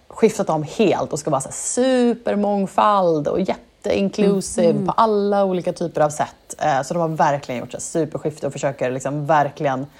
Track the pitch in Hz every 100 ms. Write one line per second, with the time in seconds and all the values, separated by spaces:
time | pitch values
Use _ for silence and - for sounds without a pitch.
0 | _ - 220 - 196 156 147 - 196 120
1 | 131 - - 135 139 - - - 262 254
2 | 240 233 - 208 202 202 190 - 214 202
3 | 175 156 147 - 190 226 - _ 202 202
4 | 196 - 196 196 - - 175 208 185 -
5 | 226 208 202 202 196 180 180 170 165 151
6 | 151 147 127 - - - 151 135 139 175
7 | 165 156 - 143 - - - - - 165
8 | 151 - 156 147 139 143 143 127 127 127
9 | 135 147 147 156 143 - 147 131 143 -